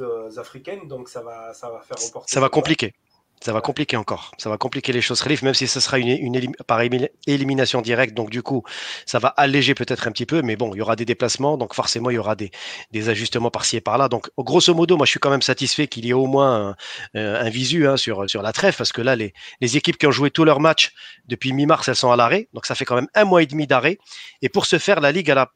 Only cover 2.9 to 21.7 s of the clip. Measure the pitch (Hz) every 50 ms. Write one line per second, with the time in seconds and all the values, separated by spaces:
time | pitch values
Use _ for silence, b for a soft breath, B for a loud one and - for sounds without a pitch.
2.9 | - _ _ _ _ _ _ _ _ _ - 120 107 110 107 - 127 - 151 -
3.9 | 131 113 101 - 107 - - - - - - 110 107 104 - 120 - 135 - -
4.9 | 123 120 110 - 123 - - 135 151 131 135 135 131 - 131 123 - 131 - -
5.9 | 139 131 120 120 127 - 147 120 123 131 123 - 143 - - - 120 113 120 120
6.9 | 127 123 131 151 - _ - 147 143 139 135 135 139 131 131 - - 123 110 113
7.9 | 120 117 131 110 110 120 113 104 110 123 - - 139 123 B B B B B B
8.9 | B B B - - 120 110 135 - - 143 139 135 143 139 131 135 - 120 -
9.9 | 127 - - 113 104 - 120 - 151 165 139 117 107 104 123 110 95 101 110 104
10.9 | 113 107 117 113 117 - 127 113 - - 135 143 151 131 117 104 - - 120 -
11.9 | - 117 117 127 120 113 98 107 107 98 104 95 B B B B B B B B
12.9 | 110 107 107 117 110 101 117 - - 120 117 110 - - - - - 110 - 110
13.9 | 107 127 139 123 123 110 - - - - 123 120 135 180 - - 175 165 170 170
14.9 | 180 151 131 - - - - 139 139 131 - - 127 - 139 123 - - 151 -
15.9 | - 120 113 120 123 131 135 131 135 139 139 135 123 107 101 101 98 B B B
16.9 | B B B B - 104 107 104 104 120 120 113 110 123 131 123 160 170 147 139
17.9 | 139 123 - 117 107 95 101 98 - 107 101 110 - - - 196 - - 117 -
18.9 | - - 117 131 131 117 110 98 B B B B B B 127 120 120 147 - 175
19.9 | 160 - - 147 127 120 143 143 - - 160 156 147 135 156 160 156 - - -
20.9 | B B B B B B B - 123 - - 131 131 135 147 147